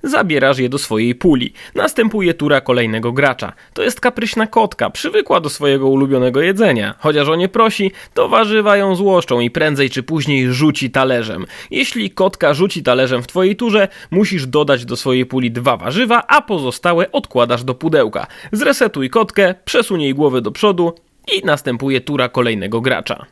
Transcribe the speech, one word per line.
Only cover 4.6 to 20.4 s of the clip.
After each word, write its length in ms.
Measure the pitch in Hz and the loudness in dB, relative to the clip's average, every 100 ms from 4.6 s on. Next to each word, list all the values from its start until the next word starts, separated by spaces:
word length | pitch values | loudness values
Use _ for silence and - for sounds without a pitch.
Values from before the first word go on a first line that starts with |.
| 208 - 110 | 0 -2 -6
przywykła 500 | - 320 415 - - | -4 -2 -2 2 0
do 100 | 151 | 0
swojego 380 | - 147 139 135 | -2 0 2 2
ulubionego 540 | 135 139 135 127 127 | 2 2 2 2 2
jedzenia. 540 | 170 196 214 120 101 - | 0 2 2 2 -2 -2
Chociaż 300 | 151 151 143 | 0 0 0
o 60 | 160 | 0
nie 120 | 185 | 0
prosi, 440 | - 226 - 190 - - | 2 0 2 -4 -4 -8
to 160 | - 185 | -2 0
warzywa 480 | 226 214 214 208 202 | 2 2 2 2 2
ją 180 | 196 180 | 2 0
złoszczą 440 | 196 180 - 123 | 2 2 2 0
i 100 | 120 | 0
prędzej 400 | 160 156 139 135 | 0 0 2 0
czy 140 | 131 | -2
później 500 | 127 160 143 139 127 | -4 -4 0 0 0
rzuci 380 | 127 151 143 135 | 2 2 2 -2
talerzem. 540 | 135 131 123 110 92 92 - - | 0 2 0 -2 -8 -10 -14 -10
Jeśli 380 | - 262 233 202 | -4 -4 -4 -6
kotka 440 | - 185 - 156 | 0 0 2 0
rzuci 300 | 143 190 - | 2 0 -2
talerzem 400 | 131 127 131 127 | 0 0 2 -2
w 40 | 123 | -4
twojej 280 | 180 185 202 | 0 0 0
turze, 320 | 233 208 196 - - | 0 2 0 -4 -4
musisz 360 | 175 208 190 131 | 0 0 -2 -2
dodać 380 | 143 147 135 120 | -2 2 0 -2
do 100 | 123 | -6
swojej 300 | 135 127 127 | 0 0 0
puli 260 | 131 123 | -2 -2
dwa 260 | 117 123 117 | -2 -2 -2
warzywa, 500 | - 156 240 233 - | -2 -2 2 0 2
a 140 | 302 | 0
pozostałe 680 | - 190 131 - 175 170 190 | 2 -4 -4 -2 0 0 0
odkładasz 520 | 277 - 123 120 120 | -2 -2 0 2 0
do 120 | 127 127 | -2 -4
pudełka. 520 | 160 156 113 - - - - | 0 2 2 -2 -10 -16 -8
Zresetuj 580 | 214 294 277 226 - 131 | -2 0 2 0 0 -2
kotkę, 460 | 226 226 - 190 185 - | 0 0 2 2 0 -2
przesuń 360 | 226 233 185 | -2 0 -2
jej 120 | 143 | -2
głowę 280 | 135 151 127 | 2 2 2